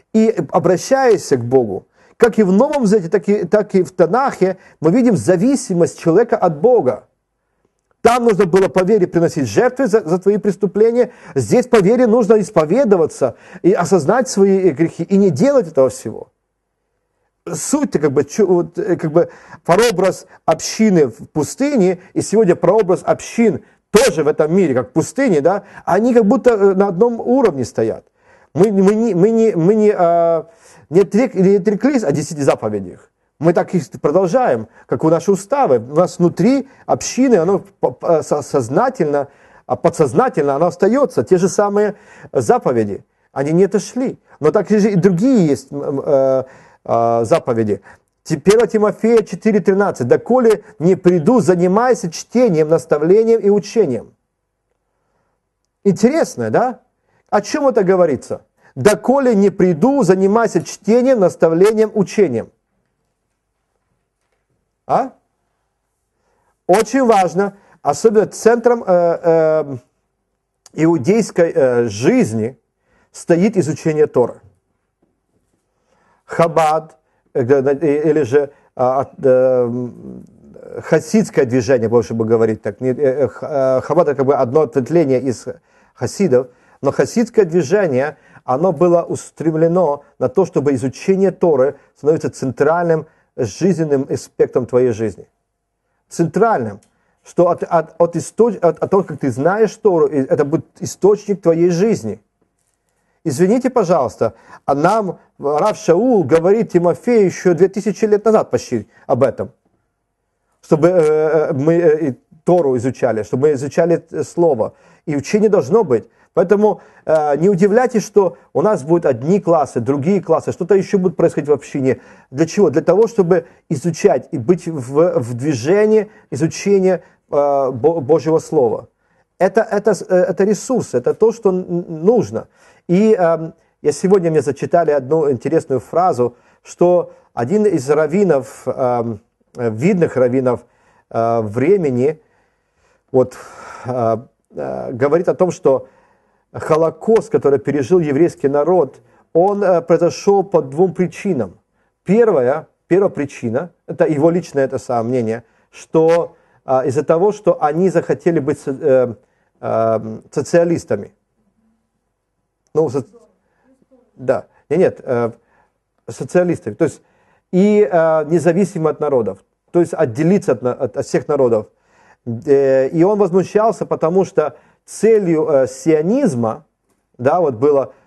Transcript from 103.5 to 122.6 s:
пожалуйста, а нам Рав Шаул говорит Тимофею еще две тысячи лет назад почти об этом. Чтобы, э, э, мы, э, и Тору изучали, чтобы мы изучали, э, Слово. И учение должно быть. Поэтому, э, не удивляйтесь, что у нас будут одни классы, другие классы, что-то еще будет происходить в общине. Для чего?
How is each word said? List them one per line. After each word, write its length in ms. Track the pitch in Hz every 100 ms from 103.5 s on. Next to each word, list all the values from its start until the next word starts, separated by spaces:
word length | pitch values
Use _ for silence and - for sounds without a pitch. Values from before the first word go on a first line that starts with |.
| 247 247
пожалуйста, 640 | 254 170 170 117 - 113 - - -
а 100 | -
нам 440 | 143 170 220 190 160 _ -
Рав 380 | 139 151 214 190
Шаул 480 | - 170 254 220
говорит 480 | 127 165 175 226 185
Тимофею 540 | 175 170 - - 233 185
еще 280 | - 185
две 140 | 160 175
тысячи 360 | 208 208 - 214
лет 180 | 208
назад 260 | 220 214 -
почти 380 | 123 - 117 - _ -
об 160 | 127
этом. 300 | 110 - 98 _ _ _ _ _ _ _ _ _ _ _
Чтобы, 260 | - 160 170
э, 40 |
э, 600 | 185 151 156 156 156 151
мы, 220 | 139 147
э, 340 | 170 170 156 151
и 60 | 123 _ _
Тору 320 | - 175 139 127
изучали, 460 | 127 - 127 110
чтобы 260 | 104 127 151
мы 40 |
изучали, 500 | 135 139 - 170 165 -
э, 140 | 151
Слово. 500 | 139 170 170 120 98 - _ _ -
И 80 |
учение 340 | 143 - 208 208
должно 360 | 190 123 226
быть. 240 | 165 113 - _ _
Поэтому, 460 | 160 180 208 214 175 - _
э, 320 | - 156 151 147
не 120 | 190
удивляйтесь, 580 | 180 202 220 247 226 -
что 300 | 208 180 - _
у 100 | 131
нас 220 | 196 180
будут 220 | 139 175 160
одни 340 | 117 143 196
классы, 400 | 165 165 131 127
другие 420 | 113 143 143 196
классы, 300 | 165 151 131
что-то 240 | - 170 196
еще 220 | 190 202
будет 180 | 180 170
происходить 320 | 165 156 143
в 40 |
общине. 480 | 143 - 147 131 117 - - _
Для 160 | 131 160
чего? 240 | 202